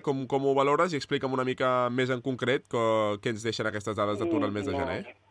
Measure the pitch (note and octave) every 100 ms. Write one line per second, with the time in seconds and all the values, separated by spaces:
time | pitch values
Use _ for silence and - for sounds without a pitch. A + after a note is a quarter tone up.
0 | D3+ C3+ B2+ C#3 C#3 C3+ C#3 D3 F3+ D3
1 | - C#3+ C3 C3 B2+ B2+ C3 B2+ B2 B2
2 | B2+ B2+ C3+ B2+ B2 C#3 - B2 A2+ A2
3 | G#2+ G#2 B2+ G#2+ A2+ A2 A2 G#2 A2+ G#2
4 | G#2 G#2 A#2 G#2 G#2 G#2 G2 F2+ E2 G2
5 | G3+ - _